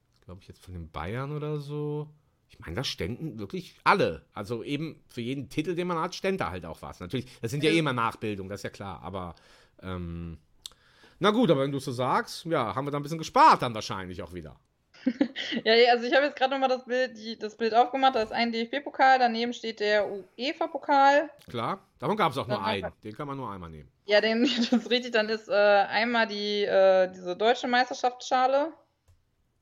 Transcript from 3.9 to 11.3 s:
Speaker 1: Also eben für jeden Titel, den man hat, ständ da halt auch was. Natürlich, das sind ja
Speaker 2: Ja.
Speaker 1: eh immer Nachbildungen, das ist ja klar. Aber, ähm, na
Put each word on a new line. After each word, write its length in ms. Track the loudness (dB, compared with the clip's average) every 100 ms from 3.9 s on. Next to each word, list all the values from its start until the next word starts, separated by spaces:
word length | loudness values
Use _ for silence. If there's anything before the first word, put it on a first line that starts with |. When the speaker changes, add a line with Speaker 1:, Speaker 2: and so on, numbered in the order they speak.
| 4 2 -2 _
Speaker 1:
Also 280 | -12 -8 -8
eben 400 | -6 -6 -6 -12 _
für 140 | -10
jeden 260 | -8 -8 -8
Titel, 260 | -6 -4
den 120 | -4 -4
man 120 | -4
hat, 160 | -4
ständ 260 | -4 -4 -2
da 100 | -4
halt 160 | -6 -12
auch 160 | -14
was. 180 | -14 -14
Natürlich, 260 | -8 -6 -8 -8
das 100 | -6
sind 140 | -2
ja 60 | 2
Speaker 2:
Ja. 60 | 2
Speaker 1:
eh 20 |
immer 160 | 2
Nachbildungen, 560 | 0 -2 -2 -6 -6 -8
das 100 | -10
ist 40 |
ja 60 | -10
klar. 300 | -10 -12 -12
Aber, 320 | -10 -10 -10 -12 _ _ _ _
ähm, 580 | -10 -8 -8 -8 -10 -14 _ _ -20 _ _ _ -20 0
na 120 | 2